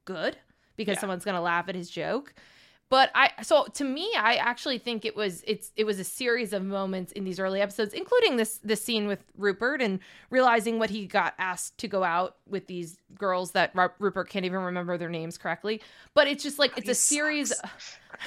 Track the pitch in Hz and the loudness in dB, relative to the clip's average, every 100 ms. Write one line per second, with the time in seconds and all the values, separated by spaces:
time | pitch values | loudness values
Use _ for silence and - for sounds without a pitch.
0 | - 180 214 - _ _ _ - 202 196 | -12 -4 -4 -4 _ _ _ -6 -2 -2
1 | 196 180 208 185 175 170 180 185 170 175 | -2 -4 -2 -2 0 0 0 -6 -8 -6
2 | 156 226 285 - - - - _ - 262 | -2 -2 -4 -16 -20 -20 -20 _ 2 4
3 | 262 - 269 - 220 302 226 - 277 269 | 6 6 4 2 4 4 4 -2 -4 -2
4 | 403 359 220 247 233 240 302 240 240 220 | -2 2 2 2 2 -2 -2 -4 -4 -4
5 | 220 - 208 175 - 208 - - 214 196 | -4 -4 -4 -4 -4 -6 -4 -2 -2 -2
6 | 175 - 247 240 214 202 190 196 196 185 | -6 -4 0 0 0 -2 -2 -2 -2 -4
7 | 180 208 190 180 190 190 202 196 214 - | -6 -6 -6 -4 -2 0 0 0 -4 -4
8 | 381 494 440 247 220 - 208 214 - 226 | 0 4 4 4 0 -2 -2 -2 0 -2
9 | 208 196 - - 202 190 240 294 226 185 | -2 -4 -8 -4 -2 0 -2 0 0 -2
10 | - - - 254 254 233 214 226 220 214 | -6 -20 -2 4 6 6 2 0 0 -2
11 | 185 202 170 - 185 175 - - 214 196 | -2 0 0 0 -4 -4 -8 -8 -4 0
12 | 180 170 185 - - 190 185 180 170 170 | 2 2 -2 -6 -10 -8 -6 -8 -10 -12
13 | _ 190 202 180 180 196 170 185 180 - | _ -4 0 0 0 2 2 4 2 2
14 | 196 185 180 202 185 190 180 180 175 175 | -2 -2 -4 -2 -2 -2 -2 -4 -2 -4
15 | 170 170 165 - 175 170 208 214 - - | -4 -6 -6 -8 -6 -4 -4 -4 -8 -20
16 | - 294 285 285 294 285 277 - 196 240 | 0 4 4 4 -2 2 2 2 0 2
17 | - 294 302 302 240 - 190 - - - | 2 2 0 0 -2 -4 -8 -14 -18 -18
18 | - - | -20 -16